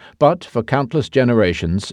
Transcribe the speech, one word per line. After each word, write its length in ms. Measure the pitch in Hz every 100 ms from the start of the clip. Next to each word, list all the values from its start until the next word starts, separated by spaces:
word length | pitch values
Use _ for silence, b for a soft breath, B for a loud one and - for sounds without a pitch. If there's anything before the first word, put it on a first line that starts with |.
| B B
But 240 | 147 175
for 180 | - 120
countless 460 | 113 139 127 156 -
generations, 840 | 135 123 113 92 85 85 95 -